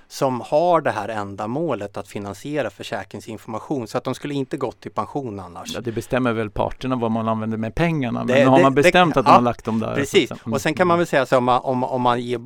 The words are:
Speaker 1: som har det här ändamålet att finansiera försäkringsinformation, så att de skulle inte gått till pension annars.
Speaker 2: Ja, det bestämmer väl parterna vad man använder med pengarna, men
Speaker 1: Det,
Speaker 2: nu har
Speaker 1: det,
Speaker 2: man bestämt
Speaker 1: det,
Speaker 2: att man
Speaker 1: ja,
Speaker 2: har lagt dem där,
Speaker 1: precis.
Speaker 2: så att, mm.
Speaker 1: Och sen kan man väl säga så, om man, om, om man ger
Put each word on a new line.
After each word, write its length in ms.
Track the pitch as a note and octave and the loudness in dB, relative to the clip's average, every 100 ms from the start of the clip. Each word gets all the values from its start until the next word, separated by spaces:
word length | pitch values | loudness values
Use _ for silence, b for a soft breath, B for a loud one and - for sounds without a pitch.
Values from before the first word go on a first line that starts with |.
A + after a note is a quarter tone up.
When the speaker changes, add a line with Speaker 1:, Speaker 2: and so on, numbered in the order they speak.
| b | b
Speaker 1:
som 320 | - C#3 B2 | -2 -2 -2
har 400 | G#2+ D3+ F3 E3 | 0 2 4 2
det 100 | C3+ | 2
här 180 | G#2+ G#2 | -2 -4
ändamålet 880 | A2 G2+ G2+ G#2+ C3+ E3 A2+ G2+ G#2 | -6 -6 -6 -6 -4 -4 -4 -6 -10
att 120 | - | -12
finansiera 640 | A2 G2+ G2 C#3+ D3 A2+ | -10 -10 -10 -6 -4 -4
försäkringsinformation, 1160 | - A2+ G#2+ F#2+ G#2 - G#2+ - A2 - C#3+ A2 | -8 -10 -10 -10 -14 -12 -14 -10 -10 -6 -6 -4
så 120 | - | -6
att 60 | |
de 100 | C3 | -6
skulle 200 | B2+ D3+ | -6 -6
inte 220 | C#3 C3 C3+ | -6 -6 -6
gått 240 | B2+ - | -6 -8
till 100 | - | -8
pension 500 | - G#2 D3 B2+ G2+ | -6 -6 -6 -8 -10
annars. 340 | F2+ E2+ - | -12 -14 -10
Speaker 2:
Ja, 60 | - | -8
det 120 | A#2+ | -6
bestämmer 400 | A2 - B2+ B2+ | -6 -4 0 0
väl 180 | A2+ G#2+ | 0 -4
parterna 460 | - A2 - C3 B2+ | -2 -2 -4 -6 -2
vad 140 | A#2 | -2
man 180 | A2+ A2 | 0 -2
använder 280 | A2 A2 A2 | -2 -4 -4
med 160 | A2+ | -4
pengarna, 440 | - E3+ D#3 A#2+ A#2+ | -2 0 0 -2 -4
men 80 | A#2+ | 0
Speaker 1:
Det, 180 | C3 | 4
Speaker 2:
nu 20 | C3 | 6
har 60 | C3+ | 6
Speaker 1:
det, 60 | |
Speaker 2:
man 120 | C3+ | 6
bestämt 400 | C3 E3+ F3 F3 | 6 6 6 4
Speaker 1:
det, 60 | C#3 | 4
Speaker 2:
att 60 | B2 | 6
man 60 | |
Speaker 1:
ja, 60 | F3 | 6
Speaker 2:
har 40 | |
lagt 200 | A#2+ A2+ | 6 -2
dem 160 | - A2 | -4 -4
där, 140 | A2+ | -2
Speaker 1:
precis. 340 | A#2+ C#3 G3+ B2 | -4 0 2 0
Speaker 2:
så 60 | |
att, 120 | A2+ - | -4 -6
mm. 80 | |
Speaker 1:
Och 60 | C3+ | -2
sen 140 | D#3+ | -2
kan 120 | D3+ F3+ | 2 2
man 120 | E3+ | 2
väl 80 | E3+ | 2
säga 200 | D3 B2 | 0 2
så, 120 | C3 | 2
om 60 | |
man, 160 | B2 B2 | 4 2
om, 220 | C3+ B2+ | 2 -2
om 180 | B2+ C3 | -2 0
man 180 | B2 A#2+ | 2 2
ger 200 | A#2+ B2 | -2 -6